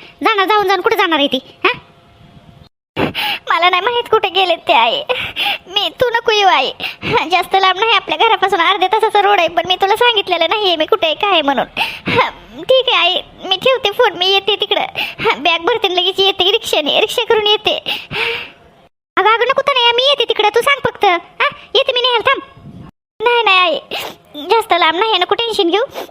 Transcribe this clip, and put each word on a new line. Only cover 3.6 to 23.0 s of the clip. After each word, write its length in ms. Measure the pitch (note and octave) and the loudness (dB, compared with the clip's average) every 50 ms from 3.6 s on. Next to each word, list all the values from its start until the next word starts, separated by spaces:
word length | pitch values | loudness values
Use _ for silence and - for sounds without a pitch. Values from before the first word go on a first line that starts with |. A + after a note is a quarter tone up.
| E4+ F4+ | 2 2
नाही 120 | F#4 F4+ | 2 0
माहित 220 | F#4+ A#4+ A#4+ A#4+ A#4 - | 0 -2 -2 -2 0 0
कुठे 180 | A4 A4 - F#4+ | 0 0 0 0
गेलेत 280 | E4 F#4+ F#4+ F4+ E4 E4+ | 0 0 2 2 0 0
ते 160 | - - D#4 | 0 2 2
आई. 280 | - A#3 A#3+ F#3+ C#3 - - B4+ - - - - - - - - - - F4+ | 4 2 2 0 -2 -4 -4 -6 -6 -6 -8 -8 -6 -4 -4 -6 -6 -10 -8
मी, 220 | F#4 G#4 F#4+ D#4+ - - | -4 -4 -4 -4 -2 -2
तू 80 | B4+ A#4+ | 0 0
नको 220 | A4+ A#4 A#4 A#4 | 0 0 0 0
येऊ 160 | G#4+ G#4 G4+ F#4 | 2 4 4 4
आई, 240 | E4 C#4 C4+ - - - - - - - - | 4 4 2 -2 -6 -8 -12 -12 -12 -10 -6
जास्त 520 | - G#4+ A#4 - D#4+ F#4 F4 F4 - - | -2 -2 -2 0 0 0 0 0 0 0
लांब 240 | F#4+ G4 F#4+ F#4 F#4 | 2 2 2 2 0
नाही 120 | A4 A4+ A4 | 0 0 0
आपल्या 240 | F#4+ - - D#4 D#4 | 0 0 -2 -2 0
घरापासून, 440 | G4+ A4+ G#4 F#4 F#4 G4 G4+ F4 | 2 2 2 2 0 2 2 2
अर्ध्या 280 | E4 F4 G4 F#4 F4+ F#4 G#4+ | 4 2 2 2 0 0 2
तासाचा 280 | G#4+ A4 G#4+ - G#4 | 2 2 2 2 2
रोड 180 | F#4+ G4+ G#4 F#4+ | 4 4 4 2
आहे, 80 | E4 D#4 | 2 0
पण 160 | E4+ E4+ E4 F4+ | 0 -2 -2 0
मी 80 | F#4 | 0
तुला 200 | F4+ G4 F#4+ G#4+ | 0 2 2 2
सांगितलेलं 500 | G#4+ A#4+ A#4+ A4+ G4+ G4 - F4 E4+ E4 E4 | 2 2 2 2 2 0 0 0 0 0 0
नाहीये 260 | G#4 G#4+ G#4+ F#4 E4+ | 0 0 0 0 0
मी 100 | D#4+ D#4 | 0 0
कुठे 200 | - A4+ G#4 E4+ | 0 0 0 0
आहे, 100 | D#4+ D4+ | -2 -2
काय 160 | - G#4 G4+ | -2 -2 0
आहे 100 | F#4 D#4+ | 0 0
म्हणून. 240 | C#4+ C#4 C4+ A#3 - - - - - - - - - - | 0 0 -2 -2 -4 -4 -6 -6 -6 -6 -8 -8 -6 -2
हा, 200 | - A#4 - - - - C4 G#3 G#3+ C4+ | 0 0 0 -2 -4 -10 -18 -20 -18 -6
ठीक 280 | - - C5 C5 B4 B4 G#4 | 0 2 2 2 2 2 0
आहे 20 | |
आई, 260 | F4 E4+ F4 F#4 - - - - - - - | 0 0 0 -2 -4 -6 -10 -16 -14 -8 -6
मी 80 | G4 | -4
ठेवते 360 | F#4+ - B4+ C5 A#4 - G4+ | -2 0 0 0 0 0 -2
फोन, 260 | G4+ - B4 G#4 E4+ F4 | 0 0 0 0 0 0
मी 80 | F4+ | 0
येते 300 | F#4+ G4 G4 G4 - G4+ | 0 2 2 0 0 -2
तिकडं. 260 | F#4+ G#4 - G4+ D#4 - - - - - - - - | -2 -2 -2 -2 -2 -4 -4 -6 -8 -8 -8 -8 -4
हा, 160 | - G#4+ - - | -4 -2 -2 0
बॅग 220 | C#4+ E4+ E4 E4+ | 0 0 0 0
भरते 280 | E4+ G4 A4+ A4+ - F#4+ | 0 -2 0 0 0 0
आणि 80 | F4+ | 0
लगेच 240 | F4+ F4 F#4+ F#4 F#4+ | 0 0 0 0 2
येते 320 | G4 G4 G4 - F4+ F#4+ | 2 2 2 0 0 0
रिक्षाने, 480 | A4 A4 - - A4+ F4 D4 C#4 B3+ - | 0 0 -2 -2 -2 -2 0 0 0 0
रिक्षा 240 | A4 - - B4 A4+ A4+ | 0 0 -2 -2 0 0
करून 180 | A#4 G#4+ G#4 G#4 | 0 2 2 0
येते. 300 | G#4+ G#4 G#4+ - - - - - - - - - - G#4 A#4 A#4 A#4 - - - - - - _ _ _ _ _ _ _ _ _ _ F4+ | 0 0 0 -2 -4 -4 -6 -8 -10 -10 -10 -10 -8 -6 -6 -6 -6 -8 -10 -14 -18 -20 -20 _ _ _ _ _ _ _ _ _ _ 0
अगं, 120 | F#4+ G#4+ | 2 2
अगं, 160 | A4+ A4+ A#4+ | 2 2 2
नको 160 | B4 C5 C#5 | 0 0 0
तर 120 | C5 C#5+ C#5 | 0 0 0
नाही, 180 | B4+ A#4+ A#4+ A#4 | 2 2 2 2
मी 80 | A#4+ B4+ | 2 2
येते 200 | C#5 C#5+ - A#4 | 2 2 2 0
तिकडं, 260 | - A4+ - G#4 G#4 G#4 | 0 0 0 0 2 2
तू 60 | A#4+ | 2
सांग 260 | A4 C#5+ C#5 C5 - B4 | 2 2 0 0 -2 -4
फक्त. 180 | - - - | -2 0 0
हा, 440 | F#4+ F4 F4 - - - - B4+ C#5+ D5 - - - - | 2 2 0 -4 -8 -6 -4 -4 -4 -4 -6 -8 -2 0
येते 180 | A#4 C5+ C5+ B4 | 0 0 0 0
मी 80 | B4 | 0
न्यायला, 320 | A#4+ B4+ A#4+ A4+ - C5 C5+ | 0 0 0 0 0 0 0
थांब. 80 | G4+ - - - - - - - - - - - _ | 0 -4 -10 -18 -20 -20 -20 -20 -18 -20 -20 -20 _